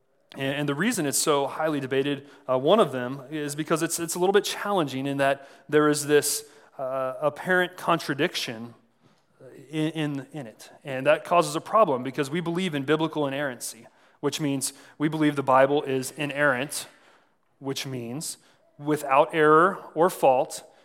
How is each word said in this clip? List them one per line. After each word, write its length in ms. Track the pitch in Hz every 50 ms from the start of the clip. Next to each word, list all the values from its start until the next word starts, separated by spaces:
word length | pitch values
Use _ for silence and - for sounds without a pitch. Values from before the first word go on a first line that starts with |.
| _ _ _ _ _ _ -
And, 200 | - 135 135 143
and 120 | 143 147 143
the 60 | 139
reason 300 | 143 185 240 247 190 156
it's 120 | 139 131
so 300 | - - 165 147 139 139
highly 320 | 131 - - 156 160 151 143
debated, 480 | 135 123 135 135 139 143 143 139 139 - - - _ -
uh, 80 | 127
one 240 | 131 131 156 202 226
of 100 | 208 147
them 300 | 127 127 123 123 135 143 - -
is 240 | 156 156 147 143 143
because 260 | 147 160 - 170 151
it's, 180 | 170 160 - -
it's 160 | 170 160 -
a 40 | 180
little 140 | 180 190 196
bit 100 | 202 196
challenging 640 | - - - - 202 208 185 156 135 127 131 135
in 100 | 139 139
that 300 | 139 139 139 139 - - - - - _ -
there 180 | 147 151 151
is 200 | 151 147 143 135
this, 360 | 139 147 147 139 - - - - - - - - _ _
uh, 360 | - 135 127 131 135 131 131 131 127
apparent 560 | 151 147 147 - - 175 185 180 180 170 -
contradiction 960 | - - - 170 160 - - 147 131 151 185 - - - - 120 110 117 120 117 _ _ _ _ _ _ _ _ _ _ _ _ _ 135 127 - - - -
in, 200 | 156 156 156 156
in, 360 | 160 160 151 147 143 135 131 - -
in 140 | 156 127
it. 240 | 110 - - - - - - _
And 220 | 143 131 131 135
that 180 | 143 156 160 -
causes 320 | - 175 175 160 151 147
a 60 | 160
problem 420 | - - - 220 220 170 135 120 123
because 260 | 135 127 151 143 131
we 100 | 143 180
believe 320 | 170 165 170 180 190 180 147
in 100 | 143 135
biblical 440 | 139 151 156 160 160 - 156 147
inerrancy, 600 | 139 135 139 147 135 123 107 - - - 110 117 - _ _ _ _ _ _
which 200 | - 143 - -
means 340 | 156 143 139 135 127 - - - - - -
we 100 | _ 147
believe 280 | 160 156 156 156 147 147
the 80 | 139 131
Bible 400 | 135 131 131 135 135 143 151 143
is 280 | 139 131 131 127 127
inerrant, 760 | - - 147 143 135 143 147 147 127 123 139 151 - - - - - _ _ _ _ _ _ _ _ _ _ _ _ _
which 260 | 139 135 135 - -
means 520 | 139 131 123 117 113 120 151 165 - - - _ _ _ _ _ _ _
without 560 | - 143 147 151 147 143 139 135 143 160 160 170
error 440 | 160 151 151 156 156 175 196 185 - - - -
or 160 | - 170 185
fault 540 | 180 - - 139 131 127 156 - - - - - _ _